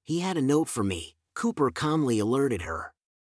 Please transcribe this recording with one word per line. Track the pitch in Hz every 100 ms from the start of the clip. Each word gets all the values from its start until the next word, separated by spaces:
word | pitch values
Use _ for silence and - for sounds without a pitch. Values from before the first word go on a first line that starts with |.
"He | - 165
had | 185 170
a |
note | 131 147 160
for | 123 98
me," | 87 82 _ _ -
Cooper | 233 226 135
calmly | - 151 156 135 113
alerted | 104 131 139 101
her. | 85 78 - _ _ _